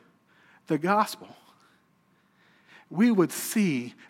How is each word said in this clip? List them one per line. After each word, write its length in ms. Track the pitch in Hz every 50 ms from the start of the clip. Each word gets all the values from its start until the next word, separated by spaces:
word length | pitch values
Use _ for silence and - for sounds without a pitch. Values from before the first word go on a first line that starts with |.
| _ _ _ _ _ _ _ _ _ _ _ - _ -
the 100 | 165 147
gospel, 520 | 151 175 202 208 208 - - - 143 - - - _ - _ _ _ _ _ _ _ _ _ _ _ _ _ _ _ _ _ _ _ _ _ _ _ _ - - - _
we 200 | - 156 214 247
would 220 | 233 190 170 -
see 640 | - - - - - 226 208 185 147 127 120 123 - - - -